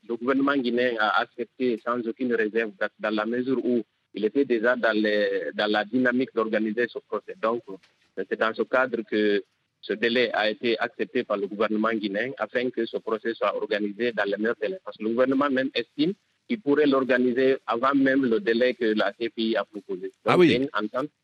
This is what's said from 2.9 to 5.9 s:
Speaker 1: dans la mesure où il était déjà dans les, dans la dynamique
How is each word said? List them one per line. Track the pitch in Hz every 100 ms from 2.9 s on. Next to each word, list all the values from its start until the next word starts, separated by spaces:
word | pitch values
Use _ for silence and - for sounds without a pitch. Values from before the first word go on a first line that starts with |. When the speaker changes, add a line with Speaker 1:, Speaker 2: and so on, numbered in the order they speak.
| _
Speaker 1:
dans | 107 107
la | 107
mesure | 120 127 123 117
où | 120 107 _ _
il | 98 107
était | 139 139
déjà | 120 113 123
dans | 113 107
les, | 107 104 101 98 76 101
dans | 107
la | 107
dynamique | 104